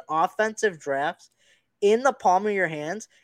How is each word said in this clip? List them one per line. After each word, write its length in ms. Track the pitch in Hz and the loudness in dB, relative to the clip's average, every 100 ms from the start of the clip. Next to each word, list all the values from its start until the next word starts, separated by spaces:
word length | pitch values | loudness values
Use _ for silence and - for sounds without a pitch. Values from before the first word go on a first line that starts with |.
| - | -4
offensive 720 | 156 185 - 214 220 214 160 | -2 0 0 -4 0 -2 -2
drafts 520 | 143 135 156 - - _ _ _ _ - | -4 -2 -2 -6 -16 _ _ _ _ -2
in 220 | 202 226 | 0 2
the 100 | 262 | 0
palm 340 | - 202 185 214 | 2 2 2 2
of 60 | |
your 160 | 196 165 | 0 -2
hands, 400 | 156 151 214 - _ | -2 -8 -10 -12 _